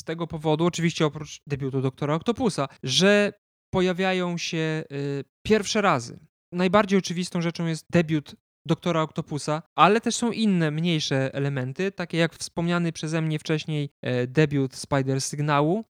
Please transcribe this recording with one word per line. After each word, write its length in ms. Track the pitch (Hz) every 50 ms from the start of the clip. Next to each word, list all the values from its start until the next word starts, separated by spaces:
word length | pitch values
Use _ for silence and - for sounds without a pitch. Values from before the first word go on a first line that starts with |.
z 40 | -
tego 220 | - 165 170 170
powodu, 400 | 165 - 160 151 160 151 151 170
oczywiście 400 | 175 165 - 165 170 - - 165
oprócz 340 | 151 151 151 151 147 - - -
debiutu 340 | 147 143 131 143 131 127 135
Doktora 340 | 131 131 - - 156 143 151
Octopusa, 540 | 165 - - 233 - 262 208 - - 139 - - -
że 500 | - 135 127 135 185 196 208 208 208 196 196 _ _ _ _ _ _ -
pojawiają 680 | - 190 180 185 180 170 190 190 185 185 180 175 175 165
się, 200 | - - - 160
e, 260 | 160 160 156 156 - - 143 143 143 143 139 139 135 _ _ _ -
pierwsze 340 | - 214 220 196 - - 220
razy. 380 | 202 190 160 127 117 120 - - - _ _ _ _ -
Najbardziej 460 | - 175 180 190 175 208 214 196 196 196
oczywistą 420 | 175 - 175 175 185 - - 180
rzeczą 260 | 165 170 165 - 170
jest 200 | 165 160 156 - -
debiut 440 | - 175 170 151 160 151 139 - - - _ _ _ _ -
Doktora 360 | 143 160 - - 180 170 160
Octopusa, 600 | 156 151 - - 156 - 156 143 - - 151 156 - _ - -
ale 220 | 151 175 208 233
też 160 | - 233 214
są 160 | - 240 233
inne, 380 | - - 226 208 190 175 165 151
mniejsze 640 | 147 156 165 180 170 151 - - 143 135 135 131 -
elementy, 580 | 143 139 143 143 135 127 127 135 - 185 196
takie 260 | 190 - 175 - - 165
jak 160 | 165 160 -
wspomniany 580 | - - - - - 170 170 175 175 175 165
przeze 300 | 160 - - 151 160 165
mnie 160 | 160 160 156 151
wcześniej, 520 | - - 160 151 - - 156 151 143 143 _ -
e, 240 | - 123 127 123 123
debiut 460 | 127 127 156 156 143 147 139 135 131
Spider-Sygnału, 1120 | - - - - 147 139 131 135 135 135 131 - - 147 147 151 151 143 147 156 180 220 226 _